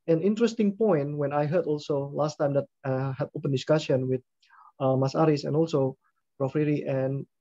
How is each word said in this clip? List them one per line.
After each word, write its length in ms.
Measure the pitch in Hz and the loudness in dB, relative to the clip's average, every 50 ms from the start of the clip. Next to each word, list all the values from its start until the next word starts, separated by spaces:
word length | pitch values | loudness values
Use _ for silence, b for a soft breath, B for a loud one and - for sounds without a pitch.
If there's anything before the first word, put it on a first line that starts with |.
| _ | _
an 140 | 165 165 160 | 0 0 2
interesting 560 | 170 202 214 220 233 220 226 - 214 196 196 | 2 0 2 2 0 0 2 2 0 0 2
point 400 | - 226 214 175 147 139 143 147 | 2 2 2 4 2 0 -2 -2
when 160 | 147 143 139 | -2 -2 0
I 140 | 147 147 147 | 0 0 0
heard 180 | 143 165 180 - | 2 0 0 0
also 440 | 147 151 147 - - 151 139 139 139 | 0 -4 -4 -2 -2 -2 -2 -2 -4
last 240 | 143 143 147 156 - | -2 -2 -2 -2 -2
time 160 | - 151 139 139 | -2 -2 0 0
that, 120 | 139 135 - _ _ - | 0 -2 -4 _ _ -4
uh, 280 | 135 131 131 135 135 | -2 -2 -2 -2 -4
had 160 | 131 - 143 - - | -4 -4 -6 -6 -6
open 160 | - 156 147 | -6 -2 -2
discussion 560 | 135 131 - - 151 156 151 - 139 131 131 | -2 -2 2 2 0 2 2 2 0 0 2
with, 140 | 127 131 127 - _ _ _ b b b b b b b - | 0 -2 -4 -4 _ _ _ b b b b b b b -2
uh, 180 | 139 135 131 | 0 2 2
Mas 180 | 131 135 135 - | 2 0 0 2
Aris 300 | 160 160 156 147 139 147 | 2 4 4 2 2 0
and 120 | 147 143 | 0 0
also 400 | 156 165 160 - 139 135 131 135 - _ _ _ _ _ _ _ - | 0 0 2 2 0 0 0 -2 -8 _ _ _ _ _ _ _ -4
Prof 140 | 135 127 | -4 -2
Riri 360 | - 156 151 151 147 143 - 139 | 0 0 0 0 0 -2 -2 -2
and, 380 | 139 135 135 135 139 135 - - _ _ | -2 -2 -2 -2 -4 -6 -8 -12 _ _